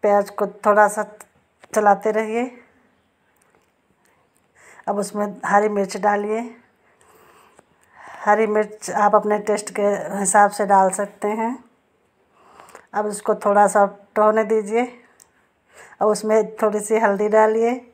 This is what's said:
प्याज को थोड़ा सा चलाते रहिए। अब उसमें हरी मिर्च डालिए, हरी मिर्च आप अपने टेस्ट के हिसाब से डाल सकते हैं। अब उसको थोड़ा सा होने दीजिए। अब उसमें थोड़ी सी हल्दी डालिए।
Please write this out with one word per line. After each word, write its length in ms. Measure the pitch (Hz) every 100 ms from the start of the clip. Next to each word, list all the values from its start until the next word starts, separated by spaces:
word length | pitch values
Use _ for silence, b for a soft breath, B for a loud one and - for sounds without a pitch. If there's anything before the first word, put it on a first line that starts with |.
प्याज 280 | 208 202 202
को 180 | - 202
थोड़ा 400 | - 214 208 208
सा 160 | 208 208 - - _ _ _ _ 214
चलाते 360 | 208 196 220
रहिए। 520 | 214 220 226 254 - _ _ _ _ _ _ _ _ _ _ _ _ _ _ _ _ _ _ _ b b b -
अब 100 | 202
उसमें 440 | 190 208 208 190 -
हरी 240 | 202 214
मिर्च 280 | 208 190 202
डालिए, 420 | 202 208 208 220 240 - _ _ _ b b b b b b b _ _ B B B B -
हरी 220 | 214 220
मिर्च 420 | 214 214 - -
आप 240 | - 208 208
अपने 240 | 208 208
टेस्ट 300 | 208 202 - -
के 420 | 202 202 - 196
हिसाब 340 | 196 214 202
से 140 | 202 202
डाल 240 | 196 190
सकते 380 | 185 202 - 208
हैं। 360 | 214 226 254 _ _ _ _ _ _ _ b b b b b b
अब 120 | 202 214
उसको 300 | 202 - 196
थोड़ा 320 | 208 202 208
सा 140 | 208 202 202 _ -
होने 240 | 214 220
दीजिए। 600 | 208 220 202 220 247 - _ _ _ _ _ _ _ B B B
अब 60 | 208
उसमें 480 | 208 214 214 208 -
थोड़ी 240 | 220 208
सी 180 | 196 220
हल्दी 320 | 226 196 214
डालिए। 640 | 214 220 220 233 254 247